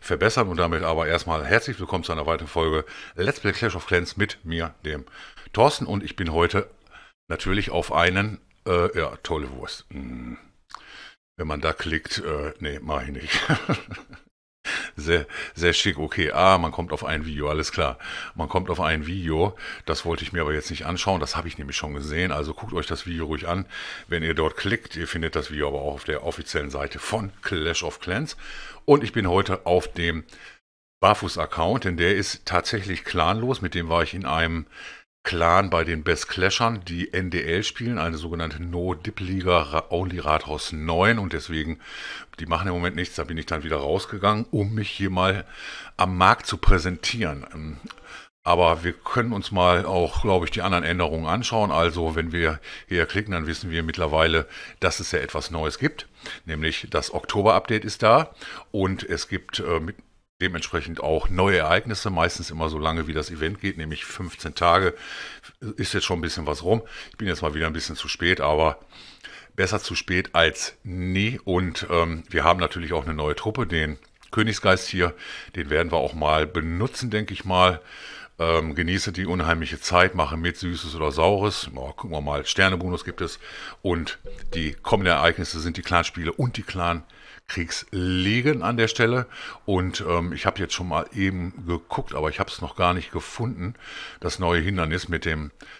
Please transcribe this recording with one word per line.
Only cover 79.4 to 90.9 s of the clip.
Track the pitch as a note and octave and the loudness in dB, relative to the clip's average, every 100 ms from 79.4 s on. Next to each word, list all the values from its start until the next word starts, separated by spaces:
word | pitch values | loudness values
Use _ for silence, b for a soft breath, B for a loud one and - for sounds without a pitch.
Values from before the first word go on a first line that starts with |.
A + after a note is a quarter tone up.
| D#2+ E2 D#2 D#2 | 2 2 0 -4
Zeit, | - F2+ F#2 | 2 6 6
mache | F2+ D#2 D#2+ | 6 0 2
mit, | E2+ E2+ | -2 -2
Süßes | F2+ E2+ E2 | -4 -4 -6
oder | D#2 D#2 | -2 -2
Saures. | C#2 E2 G2+ G#2 - - B1+ | 4 4 6 2 -2 -8 -8
Ja, | C2+ | -10
gucken | - - | -8 -6
wir | D#2+ | -4
mal, | C#2+ D2 C#2+ | -2 -2 -2
Sternebonus | - F#2+ F#2 F2+ F2 | 4 4 4 0 -4
gibt | - - | -6 -6
es. | E2+ - B B B B | -6 -6 B B B B
Und | G2 E2+ D2+ - - - - | -2 -2 -2 -8 -10 -8 -4
die | E2+ D#2 | -2 -4
kommenden | - - A2 F#2 | -6 0 2 4
Ereignisse | D#2+ E2 D#2+ D#2+ E2 | 6 4 4 -4 -4
sind | D#2+ E2 | -4 -6
die | |
Clanspiele | - F2 E2 - D#2+ | 2 2 2 -2 -6
und | - B2+ - | -2 -2 -2
die | |
Clan-Kriegsligen | - F#2 E2+ E2+ - - - - - - E2 - - F#2+ F2+ F#2 F#2 A2+ B2+ C#3+ | -8 -2 0 -2 -6 -20 -20 -20 -10 -6 -4 -6 -6 -4 0 2 2 2 2 2
an | F2+ A#2+ | 0 2
der | A2+ | 2
Stelle. | - A#2 B2 B2 B B B - | 4 2 2 -2 B B B 0
Und, | F#2+ F2+ - - | 2 2 -2 0
ähm, | F2 F2 | 0 0
ich | D2 G2+ | 0 0
habe | - | 0
jetzt | F2+ | -4
schon | - | -4
mal | F2+ | -2